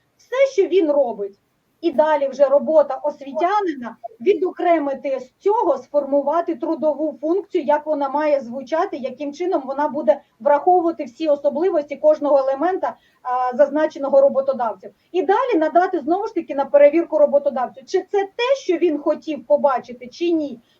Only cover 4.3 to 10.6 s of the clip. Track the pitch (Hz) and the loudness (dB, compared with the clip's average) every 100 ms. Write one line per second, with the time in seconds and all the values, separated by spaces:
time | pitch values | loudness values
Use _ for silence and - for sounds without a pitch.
4.3 | 339 359 - 349 330 285 269 285 262 254 | 0 -2 0 2 2 0 -6 -6 -6 -8
5.3 | _ 381 453 359 262 - 294 269 285 277 | _ 0 2 2 -2 -2 -4 0 0 0
6.3 | 330 339 302 330 320 302 277 311 247 311 | -2 -2 -4 -4 -2 -2 -2 -4 -4 -2
7.3 | 381 - 359 285 294 311 294 277 285 302 | -2 -2 -4 0 0 0 -4 -2 -2 0
8.3 | 277 233 254 269 320 359 302 254 - 285 | 0 -2 -12 -4 -2 -2 -4 -10 -8 -10
9.3 | 285 359 330 262 277 294 285 302 285 - | -6 -4 -4 -4 -4 -4 2 2 2 -2
10.3 | _ 226 285 | _ 2 2